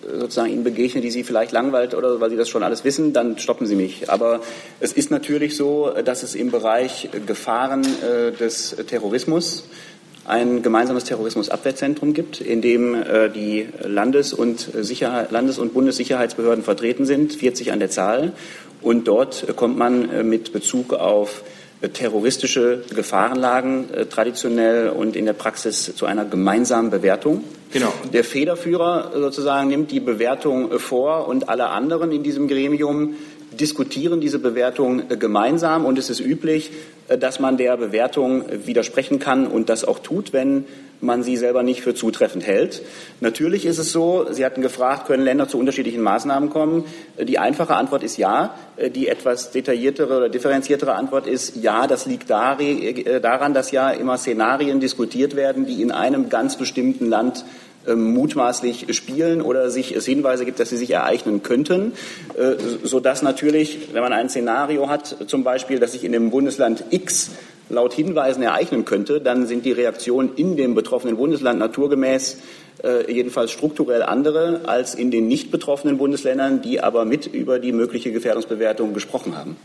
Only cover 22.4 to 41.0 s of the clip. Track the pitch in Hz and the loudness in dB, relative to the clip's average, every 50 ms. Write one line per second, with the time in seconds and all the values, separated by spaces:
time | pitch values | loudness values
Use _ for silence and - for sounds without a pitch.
22.4 | - 127 - 139 120 120 123 123 120 - 107 113 101 - - 95 101 117 131 127 | -2 0 2 4 4 2 2 0 -4 -6 -4 -4 -4 0 2 2 2 2 2 0
23.4 | 127 123 123 131 127 131 131 131 131 - - - 110 - - 113 110 120 120 - | 2 2 2 2 2 0 -2 -2 -4 -4 -4 -4 -4 -2 0 0 0 0 0 -2
24.4 | - 123 117 117 113 113 113 117 110 110 - 101 110 110 104 - 104 107 104 104 | -2 0 2 4 4 4 4 4 2 0 0 0 -2 -2 -2 0 0 0 -2 -2
25.4 | - 110 - - - 113 107 - - - - - - - 98 104 104 101 - 92 | -4 -6 -6 -2 -4 -4 -2 -2 -6 -6 -4 -4 -2 -2 0 -2 -2 -2 0 2
26.4 | 95 98 117 117 123 120 123 117 113 110 104 95 90 95 95 104 - 147 160 202 | 2 4 4 4 2 4 4 2 4 2 2 2 4 4 2 4 2 0 0 0
27.4 | - - - - - - - 135 123 107 - - - 131 - 120 117 - - 135 | -2 -10 -14 -18 -18 -4 -2 0 0 0 -2 -4 -6 0 2 2 2 2 0 0
28.4 | 143 170 170 170 - 170 170 175 170 170 175 160 - - - 143 143 139 135 147 | 0 0 0 -2 0 0 0 2 2 2 2 0 -2 -2 -2 -2 -2 0 -2 -2
29.4 | 139 143 139 139 139 139 139 147 156 147 135 135 120 123 117 104 117 120 139 139 | -2 0 2 2 2 2 2 0 0 0 -2 -2 0 0 0 2 2 0 0 0
30.4 | - 151 131 131 127 110 120 117 - - 135 123 135 147 160 160 147 - 127 131 | 0 0 0 0 0 0 -2 -2 -2 0 0 2 2 2 0 0 0 0 -2 -2
31.4 | 131 - 110 123 120 - - 104 127 151 165 165 170 165 156 143 143 147 139 139 | 0 0 0 0 0 0 0 -2 0 0 0 0 0 0 0 0 0 -2 0 0
32.4 | 147 139 139 135 135 139 147 147 151 143 143 147 151 151 - - - - - - | 0 0 2 0 2 2 2 2 2 0 0 0 0 -2 -4 -8 -14 -18 -18 -20
33.4 | - - - 113 151 151 - - 131 - - 131 147 170 175 165 151 143 135 139 | -20 -18 -4 -4 -2 -2 0 -2 -4 -4 -4 -4 -2 0 0 0 0 0 -2 0
34.4 | 123 123 113 123 123 127 123 - 139 123 127 123 - - 123 107 113 107 104 104 | 0 0 0 2 0 0 2 0 0 2 2 0 -2 -4 -2 -2 0 2 2 4
35.4 | 107 127 156 165 165 160 160 165 147 131 131 135 127 - 120 - 113 127 156 - | 4 4 2 2 2 2 2 2 2 2 2 0 0 -2 -4 -2 0 -2 -2 0
36.4 | - 156 156 156 156 - - - - - - - - - 127 127 131 127 127 - | 0 0 0 0 0 -6 -12 -16 -18 -18 -20 -20 -2 0 0 2 2 -2 -2 0
37.4 | 139 131 131 127 127 123 123 120 117 104 101 110 120 127 - 147 135 127 131 131 | 0 0 2 2 2 2 2 0 0 -2 0 0 0 2 0 0 0 2 0 -2
38.4 | - - - 104 101 - 117 117 110 - - - 135 - 139 131 - 143 131 135 | -2 -4 -8 -8 -6 0 0 0 0 2 -2 -4 0 0 -2 -2 0 2 2 2
39.4 | 131 104 110 113 113 - 113 110 - - 117 - - - 151 196 208 - - 135 | 2 2 0 0 2 2 0 0 2 -2 -2 -2 -2 -4 -4 -4 -2 0 -2 0
40.4 | 131 135 139 139 135 - - - - - - - | 2 2 2 2 0 -4 -14 -20 -20 -20 -14 -4